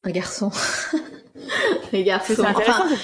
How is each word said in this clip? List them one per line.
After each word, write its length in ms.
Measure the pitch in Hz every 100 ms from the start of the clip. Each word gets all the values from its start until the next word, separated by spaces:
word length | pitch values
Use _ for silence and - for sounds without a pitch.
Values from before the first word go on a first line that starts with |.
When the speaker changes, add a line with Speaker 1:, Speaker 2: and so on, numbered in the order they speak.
Speaker 1:
un 80 | 190
garçon. 400 | 175 185 - 202 -
<laughs> 1400 | - - - 311 - - - - - 622 539 359 -
Un 80 | 202
garçon. 320 | 185 190 - 226
Speaker 2:
C'est 100 | 220
intéressant, 260 | 202 226 240
Speaker 1:
Enfin, 60 | 370
Speaker 2:
cette 120 | 269